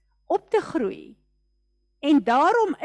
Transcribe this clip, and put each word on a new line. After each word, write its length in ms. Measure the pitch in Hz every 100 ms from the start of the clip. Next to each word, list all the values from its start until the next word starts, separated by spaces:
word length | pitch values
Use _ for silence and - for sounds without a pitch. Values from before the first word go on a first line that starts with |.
| _ _ _
op 160 | 359 -
te 80 | 440
groei. 540 | - 320 202 80 - - _ _ _ _ _ _ _ _
En 220 | 285 294
daarom 540 | 190 247 330 466 415 285